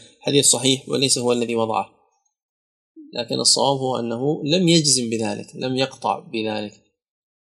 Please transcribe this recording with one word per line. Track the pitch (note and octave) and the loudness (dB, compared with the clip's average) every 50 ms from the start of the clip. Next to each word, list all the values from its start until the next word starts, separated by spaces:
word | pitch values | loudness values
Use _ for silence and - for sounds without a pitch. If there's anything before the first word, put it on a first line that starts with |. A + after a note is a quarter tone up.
| - - _ _ | -20 -20 _ _
حديث | - C#3 C#3 C#3+ C3 | -6 0 2 4 4
صحيح | - - - B2+ C3 C3 C3 - - | 4 2 2 2 2 0 0 -2 -4
وليس | C#3 B2+ C#3 C3 - C3 | -2 -2 0 0 0 0
هو | A#2+ A#2+ B2 | 0 0 0
الذي | A#2+ A#2+ A2+ A#2 | 0 0 -2 0
وضعه، | A2+ A2+ A2 G#2+ G2 G2 - _ _ _ _ _ _ _ _ _ _ _ _ _ _ _ _ _ _ _ _ _ E4 D4+ D4 - | -2 0 0 0 -2 -4 -4 _ _ _ _ _ _ _ _ _ _ _ _ _ _ _ _ _ _ _ _ _ -20 -20 -12 -10
لكن | B2 A#2 A#2 C3 B2+ | -10 -6 -4 -4 0
الصواب | A#2+ - - - A#2 C3+ C#3 C3 | 2 2 2 4 4 2 2 0
هو | C3 C3 B2+ | -2 -2 -2
أنه | A#2 A#2+ A#2 A#2 A#2+ C3 D3 D#3+ - D#3 | -2 -4 -4 -4 -2 -2 -2 -2 -2 0
لم | C#3 D#3 F#3+ F#3 E3 | 0 2 2 4 6
يجزم | E3+ E3+ D3+ C#3+ C3 B2+ A#2+ A2+ | 4 4 4 4 2 0 0 -2
بذلك، | A2+ A2 A2+ G#2 G#2 A2 A2 - - | -2 -2 -2 -4 -4 -6 -10 -14 -10
لم | C3 C3 B2+ C3 | -8 -6 -4 -2
يقطع | B2+ C3+ C3 - - - G#2+ - - | -2 -2 -2 -4 -6 -2 -2 -2 -2
بذلك، | - - A#2 A2+ G#2+ A2 G#2+ G#2+ G#2+ G#2 - _ _ _ _ _ _ _ _ _ _ _ _ _ | -4 -10 -8 -6 -6 -4 -6 -6 -8 -10 -14 _ _ _ _ _ _ _ _ _ _ _ _ _